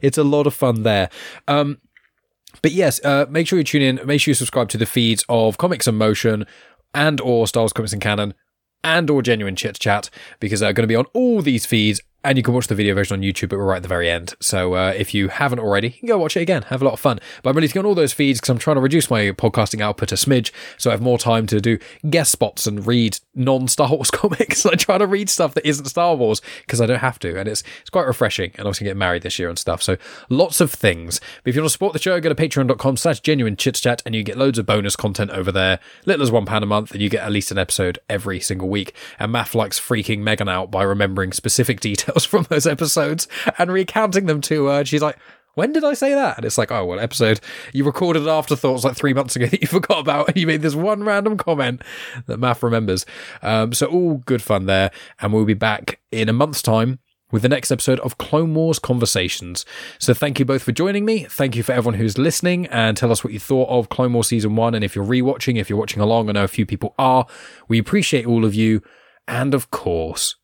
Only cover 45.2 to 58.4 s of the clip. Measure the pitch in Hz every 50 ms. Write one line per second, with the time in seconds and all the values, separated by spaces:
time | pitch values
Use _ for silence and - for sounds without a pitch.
45.2 | - - - _ _ _ _ - 175 247 302 320 311 285 285 - 277 269 285 277
46.2 | 269 190 - - 117 110 - - 117 - 123 110 95 87 87 95 110 117 - -
47.2 | 127 110 110 107 - - - - - - - 135 139 147 139 - 185 175 165 151
48.2 | 143 156 156 156 147 - 151 127 - 135 127 127 110 135 123 - - 143 131 131
49.2 | 143 - - 127 123 113 - - - 143 - 190 170 - - 165 143 147 143 147
50.2 | 147 - 170 190 170 160 156 156 151 160 143 151 170 208 214 202 208 214 202 202
51.2 | 202 214 214 190 - - 165 143 135 120 123 123 - - - - - - - 127
52.2 | 120 - 127 110 123 127 120 - - 120 117 113 110 101 92 95 - - - -
53.2 | - - - - - 104 110 110 110 113 120 - 147 135 160 180 180 170 156 135
54.2 | 123 - 131 117 - - 107 98 95 95 95 95 98 95 - - - - - _
55.2 | - 104 104 110 110 104 107 101 110 110 107 - - - - _ _ _ - 113
56.2 | 110 107 110 120 143 156 147 - - - 110 110 113 123 131 127 _ _ _ _
57.2 | _ _ - 110 107 127 139 131 127 - 139 117 - - 127 - - 135 - _
58.2 | - - - 151